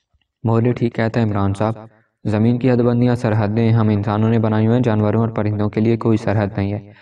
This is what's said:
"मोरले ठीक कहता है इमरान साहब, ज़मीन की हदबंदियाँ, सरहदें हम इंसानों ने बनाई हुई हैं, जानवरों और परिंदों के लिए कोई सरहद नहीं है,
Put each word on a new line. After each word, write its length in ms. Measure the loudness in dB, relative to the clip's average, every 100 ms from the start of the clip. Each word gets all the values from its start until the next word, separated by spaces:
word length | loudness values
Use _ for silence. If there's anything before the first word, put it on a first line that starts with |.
| _ _ _ _
"मोरले 300 | 0 2 2
ठीक 220 | 0 -4 -2
कहता 240 | -2 0
है 80 | -2
इमरान 260 | 0 -2
साहब, 340 | -2 -4 -6 -14 _ _ _ -4
ज़मीन 320 | 0 2 2
की 120 | 0
हदबंदियाँ, 460 | 2 2 2 0 0
सरहदें 560 | 0 0 0 0 2
हम 200 | 2 2
इंसानों 380 | 0 0 0 2
ने 100 | 2
बनाई 260 | 2 2 2
हुई 100 | 2
हैं, 60 |
जानवरों 400 | 2 0 0 0
और 120 | -2
परिंदों 360 | -2 -4 -2 -2
के 120 | 0
लिए 160 | 0 0
कोई 200 | 0 0
सरहद 380 | 0 0 -2 -2
नहीं 140 | -4
है, 220 | -4 -10 -20